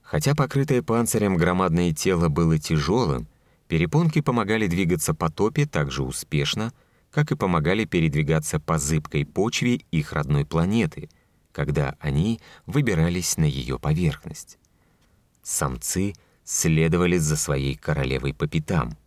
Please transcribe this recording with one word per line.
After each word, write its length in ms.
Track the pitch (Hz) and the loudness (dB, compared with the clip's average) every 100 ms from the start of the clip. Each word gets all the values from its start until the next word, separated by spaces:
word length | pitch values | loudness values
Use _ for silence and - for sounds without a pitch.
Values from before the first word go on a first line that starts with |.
Хотя 340 | - 151 143 151 | -4 -2 0 2
покрытое 460 | 131 139 139 123 | 0 0 2 0
панцирем 560 | - 117 117 113 104 92 | 2 0 2 2 2 2
громадное 560 | 85 90 92 82 87 | 2 2 2 2 2
тело 340 | 78 95 90 82 | 0 0 2 2
было 320 | 73 82 80 | 2 2 2
тяжелым, 680 | - 80 73 110 98 64 57 _ _ _ _ | 2 0 2 2 2 -2 -6 _ _ _ _
перепонки 500 | 80 85 151 170 151 | 0 2 2 2 0
помогали 480 | 143 120 101 110 104 | 0 0 0 0 2
двигаться 460 | 85 90 85 - | 2 0 0 -2
по 180 | 78 82 | -2 -4
топе 340 | - 104 - 143 | 0 0 0 -2
так 260 | 82 71 | -2 -2
же 100 | 69 | -4
успешно, 720 | 65 - - 76 71 - 113 - _ _ _ | -6 -6 -4 -2 -2 -4 -6 -10 _ _ _
как 220 | - 147 | -2 -2
и 60 | 151 | 0
помогали 480 | 98 87 78 101 110 | 0 2 2 0 0
передвигаться 760 | 90 82 73 76 78 - 78 | 2 2 2 0 0 0 -6
по 180 | - 80 | -2 -2
зыбкой 480 | 71 78 - 73 71 | 0 -2 -2 -4 -4
почве 500 | - 107 - 123 78 - | -2 -2 0 0 -2 -2
их 200 | 80 73 | -4 -2
родной 340 | 80 69 71 71 | -4 0 0 0
планеты, 640 | 80 87 113 90 - - _ _ _ _ | 0 2 2 0 -4 -16 _ _ _ _
когда 420 | - 76 76 69 - | -6 -2 0 -2 -4
они 400 | 73 71 101 117 - - - | -2 0 0 -2 -8 -20 -4
выбирались 720 | 147 127 87 82 90 87 - | 0 2 2 2 0 -4 0
на 80 | 76 | 0
ее 340 | 67 60 64 | 0 -4 -4
поверхность. 760 | 69 78 85 67 78 80 - - _ _ _ _ _ _ _ _ | 0 0 0 -2 -12 -16 -18 -20 _ _ _ _ _ _ _ _
Самцы 760 | - - 73 62 - 92 101 - _ _ | -8 -4 -2 -4 -6 -4 -4 -6 _ _
следовали 760 | - - 165 80 80 85 87 87 | -8 -2 2 4 4 4 2 2
за 200 | 76 76 | 2 0
своей 380 | - 69 69 69 | -2 -2 -2 -4
королевой 580 | - 71 65 65 67 | -4 -2 -2 -2 -4
по 120 | - 76 | -4 -4
пятам. 520 | 80 - 87 60 - | -4 -2 -2 -2 -8